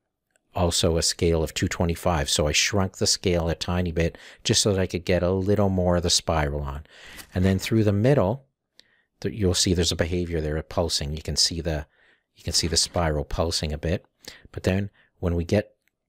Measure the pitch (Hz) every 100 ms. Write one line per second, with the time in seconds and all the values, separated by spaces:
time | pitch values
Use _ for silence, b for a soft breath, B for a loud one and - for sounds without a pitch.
0 | _ _ _ _ _ - 87 - 90 82
1 | - - 85 82 78 - 92 - 85 82
2 | 92 82 71 - 73 78 - 101 95 -
3 | 104 - 98 87 82 82 - 90 90 82
4 | 82 - B B - 110 110 95 90 87
5 | 85 87 87 95 95 104 98 95 90 87
6 | 85 - - 80 73 73 69 69 - B
7 | B B B 92 95 95 - 113 104 101
8 | 123 139 92 135 _ _ _ _ b b
9 | b - - - 92 85 98 87 85 85
10 | 85 90 87 82 78 78 - - 82 -
11 | 73 76 - 73 - 82 80 76 - b
12 | b b b _ - - 85 - - 90
13 | 85 73 71 - 82 - 76 76 80 92
14 | _ _ B B B - 98 95 101 b
15 | b b 90 85 85 107 - _ _ _